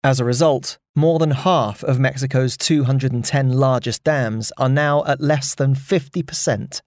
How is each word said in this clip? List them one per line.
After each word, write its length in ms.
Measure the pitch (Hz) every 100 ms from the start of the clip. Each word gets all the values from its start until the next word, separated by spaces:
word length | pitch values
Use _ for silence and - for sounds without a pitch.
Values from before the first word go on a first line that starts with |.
As 160 | 139 135
a 60 | 120
result, 500 | 123 160 135 139 - _
more 240 | - 160 160
than 120 | 156
half 520 | 135 185 170 107 101
of 160 | - 127
Mexico's 600 | 131 131 135 131 131 -
two 260 | - 151
hundred 280 | 131 135 131
and 120 | 123
ten 280 | 110 143 135
largest 520 | 131 135 123 117 -
dams 480 | - 147 113 110 107 -
are 100 | 131
now 360 | 139 147 147 143
at 160 | 135
less 320 | 147 151 135
than 200 | - 139
fifty 480 | 135 - 190 - 180
percent 600 | 147 - - 107 127 -